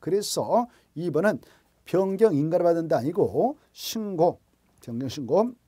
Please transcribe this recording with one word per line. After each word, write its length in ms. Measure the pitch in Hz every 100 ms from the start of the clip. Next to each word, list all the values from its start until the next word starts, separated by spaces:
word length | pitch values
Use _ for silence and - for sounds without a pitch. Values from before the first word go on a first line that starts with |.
그래서 640 | - 190 202 - 113 190 240 _ _ -
이 160 | 175
번은 280 | 147 196 139 - _ _ _
변경 500 | - 170 196 190 220
인가를 300 | 151 151 175
받은 240 | 175 170 160
데 60 |
아니고 640 | 156 127 175 170 135 220 294 _
신고, 680 | - - 226 214 185 170 131 _ _ _ _
변경 280 | - 117 131
신고. 440 | 131 127 160 233 247